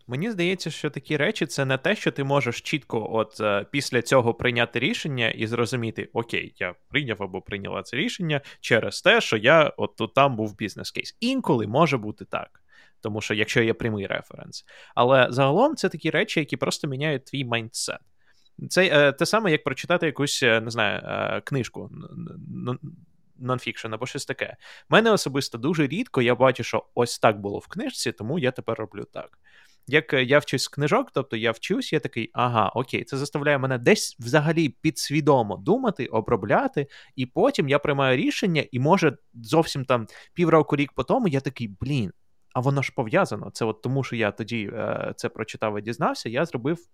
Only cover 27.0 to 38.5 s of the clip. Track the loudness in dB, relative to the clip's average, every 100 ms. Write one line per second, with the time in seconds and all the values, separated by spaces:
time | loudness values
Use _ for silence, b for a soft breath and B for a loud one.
27 | -2 4 2 2 -4 -8 -8 -8 -8 -4
28 | -6 -4 -6 -2 -2 -2 -6 -6 -8 -10
29 | -12 -14 -16 _ b b b b -2 -2
30 | 2 0 4 4 4 -4 -4 -4 0 0
31 | 0 -4 -4 -2 -2 -2 -2 -4 0 -2
32 | -2 -6 -6 -2 0 2 2 0 -4 -6
33 | -4 -6 -4 -2 0 0 0 2 4 4
34 | 2 -8 0 2 4 2 0 0 -4 -2
35 | -2 2 4 4 4 -2 0 2 0 -2
36 | -2 -2 2 0 2 0 2 -2 -6 B
37 | B -8 -4 2 2 2 2 2 2 2
38 | 2 2 0 0 0